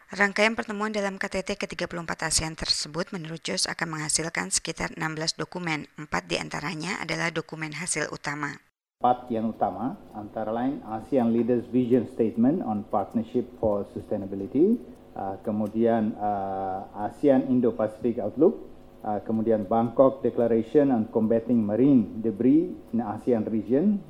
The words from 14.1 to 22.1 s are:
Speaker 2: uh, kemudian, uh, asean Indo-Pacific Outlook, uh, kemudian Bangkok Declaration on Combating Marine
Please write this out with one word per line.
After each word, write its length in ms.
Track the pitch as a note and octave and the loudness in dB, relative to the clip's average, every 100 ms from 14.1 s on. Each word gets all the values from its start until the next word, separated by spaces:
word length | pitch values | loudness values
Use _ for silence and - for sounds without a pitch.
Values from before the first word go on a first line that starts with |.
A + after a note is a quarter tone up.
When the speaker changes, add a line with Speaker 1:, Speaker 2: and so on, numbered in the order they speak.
| G#2+ G2 G2 G2 C3 F#3+ A#3+ - - - | -6 -4 -6 -2 4 4 4 -2 -18 -14
Speaker 2:
uh, 240 | - G2 G2 - | -8 -8 -6 -4
kemudian, 680 | G#2 G#2+ A2 A2+ A#2 G#2+ G2 | -2 -2 2 4 4 0 -2
uh, 880 | G#2 G2+ G2 F#2+ F#2+ F#2+ G2+ G2+ G#2 | -2 -2 -4 -4 -4 -6 -8 -8 -8
asean 400 | - C#3+ C3 C3 | 2 4 6 4
Indo-Pacific 720 | B2+ A#2+ - G#2+ - A#2+ A2+ | 4 4 2 -2 0 -2 -2
Outlook, 400 | G#2 A#2+ E3+ - - - - - G#2+ | -4 4 4 4 -6 -18 -20 -10 -6
uh, 160 | G#2 | -4
kemudian 480 | - A2+ A2 A2 F#2+ | -2 0 2 2 2
Bangkok 480 | A2+ A#2 A#2+ C3 C3+ A#2+ | 2 2 6 4 6 -2
Declaration 640 | - A#2 A2+ A2+ D3+ C#3 | 0 2 2 4 4 4
on 160 | B2 G#2+ | 2 0
Combating 480 | A#2 A2 A#2 A#2 A#2+ | 0 2 2 2 2
Marine 560 | G#2 G#2+ C3+ C3 F#2 | 2 4 6 6 4